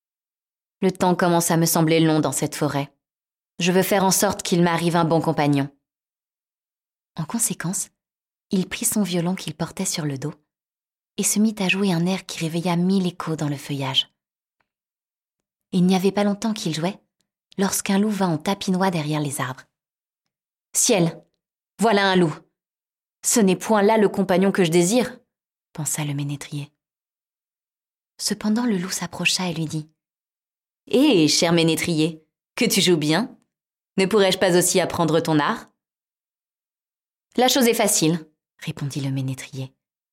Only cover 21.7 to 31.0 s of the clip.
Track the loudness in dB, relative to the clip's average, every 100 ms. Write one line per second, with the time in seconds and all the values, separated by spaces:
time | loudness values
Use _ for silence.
21.7 | -2 2 4 4 4 2 0 _ _ _
22.7 | _ _ _ _ _ -2 2 4 2 2
23.7 | 2 4 4 2 0 0 2 2 2 2
24.7 | 4 4 2 0 -6 _ _ _ _ _
25.7 | -10 -6 -4 -4 -4 -6 -8 -10 -12 -12
26.7 | _ _ _ _ _ _ _ _ _ _
27.7 | _ _ _ _ -10 -8 -4 -2 0 0
28.7 | -2 -4 -8 -8 -6 -4 -2 -4 -4 -6
29.7 | -6 -10 _ _ _ _ _ _ _ _
30.7 | _ -2 2